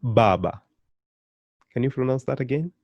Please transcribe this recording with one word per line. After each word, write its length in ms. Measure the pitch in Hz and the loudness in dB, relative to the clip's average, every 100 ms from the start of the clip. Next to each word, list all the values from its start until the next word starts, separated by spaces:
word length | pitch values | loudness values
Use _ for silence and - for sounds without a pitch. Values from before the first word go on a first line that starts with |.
Baba. 600 | 123 110 113 90 90 - _ _ _ _ _ _ _ _ _ _ _ | 2 4 4 4 0 -6 _ _ _ _ _ _ _ _ _ _ _
Can 100 | - | -4
you 80 | 127 | -4
pronounce 340 | 135 131 131 | -2 -2 -2
that 160 | - 131 | -2 -4
again? 320 | 127 139 170 _ | -2 -2 -4 _